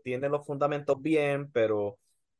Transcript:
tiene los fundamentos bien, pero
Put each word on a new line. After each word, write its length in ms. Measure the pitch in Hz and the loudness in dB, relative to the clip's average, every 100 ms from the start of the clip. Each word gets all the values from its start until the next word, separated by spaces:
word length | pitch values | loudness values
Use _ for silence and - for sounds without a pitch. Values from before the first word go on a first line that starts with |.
tiene 260 | 127 127 139 | -6 -4 -2
los 180 | 147 147 | -2 -4
fundamentos 540 | 143 143 143 143 139 | -2 -2 0 0 0
bien, 480 | 151 156 143 143 143 | 2 2 2 0 -2
pero 480 | 120 110 104 101 - _ _ _ | 0 2 2 -2 -6 _ _ _